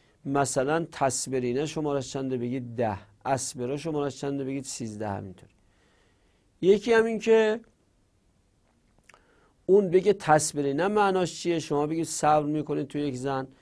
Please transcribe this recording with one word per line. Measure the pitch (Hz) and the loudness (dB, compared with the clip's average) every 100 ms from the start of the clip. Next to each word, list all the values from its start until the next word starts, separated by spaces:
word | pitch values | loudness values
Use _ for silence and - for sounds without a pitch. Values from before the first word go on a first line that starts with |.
| _ _ 139 | _ _ -2
مثلاً | 143 135 143 135 165 160 | 0 0 0 0 0 -2
تصبرینه | - 135 - 131 127 123 127 151 | -2 -2 -2 -4 -2 0 -2 -2
شمارش | 160 147 139 131 | -4 -2 -2 -4
چنده، | 139 131 127 | -6 -4 -4
بگید | 120 131 120 117 | -4 -6 -6 -2
ده. | 110 95 - _ - | -2 -4 -10 _ -2
اصبرو | 135 - 127 123 143 | -2 -4 -6 -6 -4
شمارش | 160 147 143 131 | -4 -4 -4 -4
چنده، | 143 139 | -6 -4
بگید | 135 139 | -4 -6
سیزده، | - - 113 104 107 | -8 -10 -8 -6 -6
همینطوری. | 98 98 90 - _ _ _ _ _ _ _ _ _ _ - | -6 -8 -16 -20 _ _ _ _ _ _ _ _ _ _ 0
یکی | 180 202 240 | 4 4 4
هم | 226 226 | 4 4
این | 214 | 0
که | 226 220 214 226 - _ _ _ _ _ _ _ _ _ _ _ _ _ _ - _ _ _ _ - | 4 4 4 0 -8 _ _ _ _ _ _ _ _ _ _ _ _ _ _ -20 _ _ _ _ 4
اون | 202 185 | 4 6
بگه | 185 196 | 4 4
تصبرینه | 196 156 156 151 143 139 139 190 | 2 4 4 4 -2 -2 0 0
معناش | 208 196 185 165 - | 2 2 2 -2 -4
چیه، | 175 165 | -2 -2
شما | 156 147 151 | 0 -2 0
بگید | 165 151 | -2 -4
صبر | - 151 151 147 | 0 4 4 2
می‌کنید | 151 147 147 143 | -2 -4 -4 -4
تو | 147 | -4
یک | 147 123 | -4 -4
زن، | 135 131 131 _ | -4 -4 -6 _